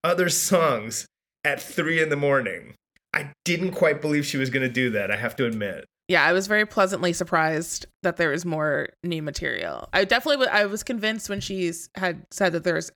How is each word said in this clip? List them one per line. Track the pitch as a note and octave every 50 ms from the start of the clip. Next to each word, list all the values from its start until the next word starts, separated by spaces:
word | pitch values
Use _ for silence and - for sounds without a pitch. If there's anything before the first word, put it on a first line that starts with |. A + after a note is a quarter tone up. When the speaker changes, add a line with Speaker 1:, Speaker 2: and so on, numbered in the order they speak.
Speaker 1:
other | - E3 F3 E3+ F#3 E3+
songs | E3 - - - F#3+ E3+ E3 D3+ B2+ A2+ G#2+ A2+ A2+ - - _ _ _ _ _ _ _ _
at | D3+ C#3 C#3
three | - - - - D#3+ D#3 E3 D#3+
in | D#3 D#3
the | D3
morning. | C#3+ C#3+ C#3+ C#3 C3+ A#2+ G2+ F2 E2+ A1+ A#1+ - _ _ _ _ _ _ _ -
I | D3+ D3 C#3+ - _ _
didn't | F3 E3+ E3 F#3 F#3
quite | - - F#3 D#3 D3+ D3
believe | - D#3 D3+ D3 C#3+
she | C#3+ - C#3
was | C3+ B2+
gonna | B2+ C#3 C3 B2+
do | A#2+ B2+ B2+ B2
that, | A2 G#2 G2 F#2+
I | G2+
have | G#2 A#2+ A2+ -
to | - C3
admit. | A#2 A2+ G#2+ G#2 G2 F2+ - - _ _ _ _ -
Speaker 2:
Yeah, | F3+ E3 C#3+
I | D#3+
was | - - F#3+
very | G3 G#3+ G#3+ G#3+
pleasantly | G#3+ - A3 G3 F#3 G3 - F#3 F3
surprised | E3+ - F3+ - - D#3+ D#3+ D#3+ D#3+ D3+ E3+ - - - - - _ _
that | - F3+ E3+
there | - E3+ D#3+
was | C#3 E3 E3+
more | F3 D#3+ D#3 D3+ D3+ C#3+ D3 D3 - _ _ -
new | F3 E3+ D#3+
material. | D3+ D3+ C#3+ - E3 C#3+ A#2 F2+ E2 E2+ C#2+ - - -
I | - F3 G3+
definitely | F#3+ A#3+ A3+ - D4+ C#4+ C#4 B3+
w-, | A#3+
I | - G#3 G#3
was | G3+ G3+ G#3+
convinced | - - A3+ A3+ G3+ A3 A3 A3 - -
when | G3+ G3+
she's | - - G3 F#3+ F3+ E3+ E3+ - - - _
had | - F#3+ F3+ E3+ - - _
said | - - G3+ F3+
that | E3 E3+ D#3
there's | F3+ E3 D#3 D#3+ - _